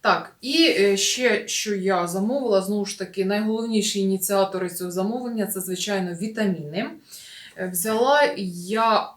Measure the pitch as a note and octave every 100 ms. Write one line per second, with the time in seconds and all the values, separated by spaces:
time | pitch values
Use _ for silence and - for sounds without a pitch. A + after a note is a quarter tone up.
0 | A3 E3+ - _ B3 D#4 E4 - G3+ G3
1 | - - B3 G#3 - - G#3+ G3+ F#3 F#3
2 | E3+ F3+ G3+ C#4 B3 G3 F#3 G#3 G3 -
3 | F#3 - F#3+ G#3 G#3+ A3 A#3 A3 G3+ G3+
4 | F#3+ F#3+ - G3+ F#3+ F#3 F3+ F3 F3+ F3
5 | F#3+ A#3+ B3 A3+ F#3+ F#3+ F#3 F3+ - G3
6 | F3+ E3+ G#3+ A3 G#3 E3+ D3 E3+ C4 -
7 | _ - - - - - F#3 F3+ G#3+ A3
8 | B3+ D4 C#4 G3 F#3+ F3 F3 A3 A3+ G#3+
9 | -